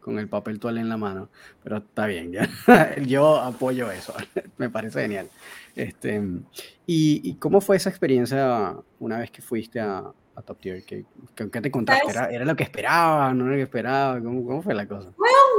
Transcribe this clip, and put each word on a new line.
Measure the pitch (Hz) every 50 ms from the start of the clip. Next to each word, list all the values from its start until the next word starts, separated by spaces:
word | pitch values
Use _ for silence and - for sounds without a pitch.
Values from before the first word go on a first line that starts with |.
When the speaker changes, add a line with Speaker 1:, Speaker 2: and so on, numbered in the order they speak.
Speaker 1:
con | - 117 113 104
el | 107 104
papel | - 104 101 113 107 104
toalla | - 120 113 113 113
en | 113
la | 113 110
mano, | 107 101 95 95 98 - _ - - - - _ _
pero | 107 107 107
está | 104 _ _ - 107
bien, | 107 98 85 82 87 87
ya. | 101 - - - - -
<laughs> | - 247 180 156 - - - 139
Yo | 127 131 139 147 156 156 139
apoyo | 120 127 117 - 131 127 127 127 120 107
eso, | 95 95 - - - - - - _
<laughs> | - - - - -
me | 135 120
parece | - 113 110 220 - - 127
genial. | 110 101 98 90 90 - - - - - - - - _
Este, | - 127 104 - _ - 131 110 104 101 95 90 87 - - _ - - - - _ _
¿y, | - 170 160 156 151 147 - - 185
y | 156 -
cómo | - 156 - 202 185
fue | - 196
esa | 185 - 196
experiencia | 180 - - 143 131 123 123 117 135 135 135 131 123 113 101 90 85 - - _ _ _
una | 117 113 110 117
vez | 120 -
que | - -
fuiste | - - 123 113 107 - - 120
a, | 110 104 98 92 101 - - _ _ _ _
a | - -
Top | - 104 -
Tier? | - 98 92 92 -
¿Qué, | - - 104 - - _ - - - _
qué, | - 110 101
qué | - 120 113
te | 147
encontraste? | 135 135 110 - 262 269 294 262 208
Speaker 2:
¿Sabes? | 117 127 -
Speaker 1:
¿Era, |
era | 120 117 123
lo | 147 160
que | - -
esperaba, | - - - - 127 151 170 170 165 156 151 139 131 127
no | 127 123
era | 127 139
lo | 139
que | 131
esperaba? | 127 - 120 107 120 135 135 139 131 127 123 113
¿Cómo, | 117 120 127 120
cómo | 120 127 151 175
fue | 202 123
la | - 208
cosa? | - 101 98 95 90 -
Speaker 2:
Fue | - 403 480 508 554 554 523 480